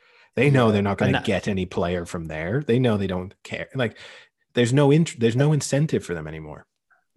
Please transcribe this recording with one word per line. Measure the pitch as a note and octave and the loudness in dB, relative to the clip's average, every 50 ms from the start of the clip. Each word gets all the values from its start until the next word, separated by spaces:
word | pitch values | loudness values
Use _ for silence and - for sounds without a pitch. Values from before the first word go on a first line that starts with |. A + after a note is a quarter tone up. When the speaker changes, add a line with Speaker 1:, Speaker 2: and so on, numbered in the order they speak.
| _ _ _ _ _ _ - | _ _ _ _ _ _ -2
Speaker 1:
They | - C#3 C#3+ | 0 2 4
know | C3+ C3 A#2+ | 4 4 4
Speaker 2:
Yeah. | A2+ G#2 | 4 4
Speaker 1:
they're | G2+ G2+ | 2 2
not | G2+ G2 - | 0 0 0
gonna | G#2 - | 2 2
Speaker 2:
And | C3+ | 2
that | C3 - | 0 0
Speaker 1:
get | A2+ G2 F2 - G#2+ | -2 -2 -2 -2 -2
any | G2+ F#2+ F2+ | -4 -2 -4
player | - - G#2+ F2+ F2 F2+ F2 E2+ | -4 -4 -4 -2 -2 -2 -4 -6
from | - - F2 E2 | -8 -10 -10 -10
there. | D#2+ D#2 D#2 D#2+ F2+ A2 C#3+ D3+ | -8 -8 -8 -6 -4 -4 -4 -2
They | - A2+ C3 | 0 0 2
know | B2+ A#2+ G#2+ | 2 2 0
they | G2+ G2 F#2+ | 0 -2 -4
don't | F#2 F2+ F#2 G2 - _ - | -4 -6 -8 -10 -14 _ -16
care. | - - - E2+ - - | -12 -10 -10 -10 -8 -6
Like, | C3+ B2 G#2+ - - - - - - - _ _ _ _ _ - | -4 -4 -4 -6 -10 -20 -20 -20 -20 -20 _ _ _ _ _ 0
there's | A#2+ A#2+ A2+ B2+ | 0 2 2 4
no | C#3+ D3 C#3 C#3+ | 4 4 6 6
int-, | D#3+ E3 - - A#2 | 4 2 0 -2 0
there's | A2+ A#2 A2 | 0 0 2
no | B2+ C#3 D3+ D#3 | 2 2 2 2
incentive | C#3+ - - C3+ C#3 D#3 D#3 - G#2 - | 0 -2 -2 0 0 0 0 -2 -2 -4
for | - F2 | -4 -8
them | D#2+ D#2 D#2 | -8 -8 -10
anymore. | D#2 D#2 D#2 D2+ D2 - - _ _ _ _ _ _ _ _ _ - | -12 -12 -14 -14 -16 -18 -20 _ _ _ _ _ _ _ _ _ -18